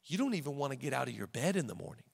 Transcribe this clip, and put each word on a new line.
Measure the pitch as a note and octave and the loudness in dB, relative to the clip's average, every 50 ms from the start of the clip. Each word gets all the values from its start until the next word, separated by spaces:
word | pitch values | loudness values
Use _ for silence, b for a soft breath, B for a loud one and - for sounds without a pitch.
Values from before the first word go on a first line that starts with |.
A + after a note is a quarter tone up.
| _ | _
You | - D3 F#3 | -2 2 2
don't | C4 C#4 A#3 | 2 4 2
even | F3 C#3 C#3+ C#3+ | 0 0 -2 -2
want | C#3+ C#3+ C#3 | 0 0 0
to | C3+ | 0
get | C3 B2 - C3 | -2 -2 0 2
out | C3 C3 | 2 0
of | B2+ A#2+ | 0 -2
your | G#2+ G#2 | -6 -6
bed | F#2+ - A2+ B2+ F3+ G3 | -6 -2 0 2 2 2
in | G3 D3+ | 2 0
the | G#2+ - | -2 -4
morning. | - - - - - - _ | -8 -8 -10 -10 -14 -18 _